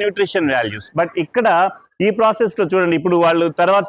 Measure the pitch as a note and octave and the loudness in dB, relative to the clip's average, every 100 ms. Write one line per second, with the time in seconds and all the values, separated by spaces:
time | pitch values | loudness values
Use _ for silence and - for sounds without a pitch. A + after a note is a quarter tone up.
0 | G#3 G3 F#3+ F#3+ D3+ C3 A2 G#2 - D3+ | -2 -2 -2 0 0 0 -2 -8 -8 -4
1 | E3+ F3+ D#3 A#3+ A3 E3+ F#3+ - _ - | -4 -4 -6 -2 2 2 0 -4 _ -4
2 | G3+ G#3+ A3 A3 A3+ - F3 F#3+ F3 E3 | -2 2 0 0 -2 -2 -2 0 0 0
3 | F3 E3+ E3+ E3 E3+ D3+ F3 G3+ | 0 2 2 2 0 0 2 2